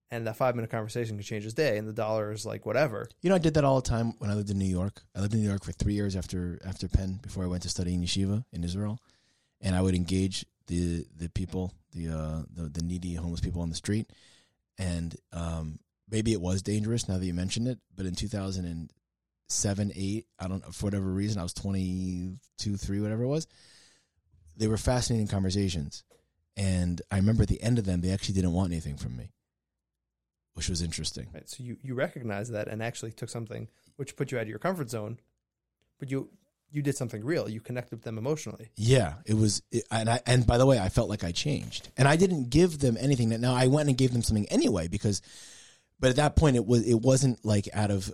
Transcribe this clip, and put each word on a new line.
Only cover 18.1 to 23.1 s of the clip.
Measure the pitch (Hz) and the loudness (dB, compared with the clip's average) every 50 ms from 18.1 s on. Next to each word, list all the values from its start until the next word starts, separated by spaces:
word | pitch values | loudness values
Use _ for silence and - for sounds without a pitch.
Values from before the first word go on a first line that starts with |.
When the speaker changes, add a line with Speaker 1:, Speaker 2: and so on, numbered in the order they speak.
| 87 | -4
Speaker 2:
two | - 110 101 | -4 -4 -4
thousand | 107 101 95 95 95 95 90 | -4 -4 -4 -4 -4 -4 -4
and | 85 82 82 82 - _ _ _ _ _ _ _ _ _ _ _ - | -6 -6 -8 -10 -12 _ _ _ _ _ _ _ _ _ _ _ -6
seven, | - - - 104 101 95 104 104 - | -4 0 0 0 0 0 0 -2 -2
eight, | 87 98 95 104 110 - _ _ - | -4 -4 -4 -4 -4 -6 _ _ -8
I | - 92 | -6 -6
don't, | 95 95 - - 87 | -6 -6 -6 -10 -8
for | - 110 | -4 -4
whatever | 101 98 101 95 | -2 -2 0 0
reason, | 95 92 95 101 107 107 101 | 0 0 0 0 -2 -2 -4
I | 85 | -4
was | 87 - | -6 -8
twenty-two, | - - 98 98 95 95 92 92 92 92 92 92 90 87 92 92 - - _ _ - - 107 101 | -6 -4 -2 -2 0 0 -2 -2 -2 -2 -4 -4 -4 -6 -8 -8 -12 -14 _ _ -8 -6 -4 -4
three, | 98 - - 98 101 | -4 -4 -4 -2 -2
whatever | 104 104 | -2 -2